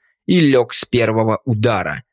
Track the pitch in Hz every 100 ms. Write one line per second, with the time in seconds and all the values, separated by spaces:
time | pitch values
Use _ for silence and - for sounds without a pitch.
0 | _ _ - 180 151 131 117 - - 120
1 | 113 113 110 110 - 107 120 104 90 -
2 | -